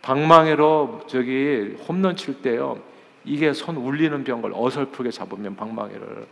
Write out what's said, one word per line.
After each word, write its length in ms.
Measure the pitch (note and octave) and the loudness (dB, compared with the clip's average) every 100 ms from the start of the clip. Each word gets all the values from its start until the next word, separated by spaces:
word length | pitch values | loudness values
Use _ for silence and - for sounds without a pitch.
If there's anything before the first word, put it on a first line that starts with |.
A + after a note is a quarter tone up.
방망이로 1000 | - C3+ D#3 E3 D#3+ D3+ D3+ D#3 C3+ A2+ - | -2 0 8 8 8 6 6 4 2 -4 -4
저기 680 | B2+ B2 C3 C#3+ B2+ G2+ - - | -2 0 0 0 0 -2 -8 -6
홈런 280 | F3 F#3+ E3+ | 0 0 -2
칠 240 | - C3 | -8 -4
때요. 400 | C3 A#2 C3+ B2+ - - - _ | -2 -2 -2 -6 -14 -20 -20 _
이게 280 | - C#3+ D#3 | -6 0 0
손 240 | C#3 - D#3+ | 0 -6 -6
울리는 460 | B2 D3 D#3+ C#3+ | -4 0 0 0
병걸 300 | C3 A#2+ A2 | -4 -4 -4
어설프게 560 | G2 B2 C#3 C3+ - A#2+ | -2 -2 -2 -6 -4 -6
잡으면 460 | A2+ F#2+ G2 G2+ G2 | -6 -12 -10 -10 -8
방망이를. 720 | A2 A2 G#2 G2+ G#2+ G#2+ A2+ | -10 -8 -10 -10 -14 -14 -16